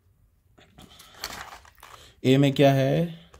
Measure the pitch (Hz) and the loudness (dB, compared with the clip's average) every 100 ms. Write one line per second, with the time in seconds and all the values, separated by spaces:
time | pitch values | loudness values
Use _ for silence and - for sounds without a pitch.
0 | _ _ _ _ _ _ _ - - - | _ _ _ _ _ _ _ -20 -20 -20
1 | - - - - - - - _ - - | -20 -18 -18 -16 -20 -20 -20 _ -20 -20
2 | - _ 127 135 143 131 139 135 135 147 | -20 _ 0 2 2 2 2 2 0 -2
3 | 170 - - | -4 -8 -20